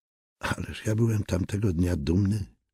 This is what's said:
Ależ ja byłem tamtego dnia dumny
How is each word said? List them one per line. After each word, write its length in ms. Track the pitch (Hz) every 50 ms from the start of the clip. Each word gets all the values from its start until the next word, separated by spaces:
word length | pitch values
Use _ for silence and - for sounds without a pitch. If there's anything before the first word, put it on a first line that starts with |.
| _ _ _ _ _ _ _ -
Ależ 460 | - - - - 92 - 78 - -
ja 100 | 113 110
byłem 280 | 110 117 113 110 101 95
tamtego 500 | - 95 92 92 - 104 98 110 101 82
dnia 220 | 82 92 87 87
dumny 500 | 80 71 - 87 95 101 98 107 107 92 - _ _ _ _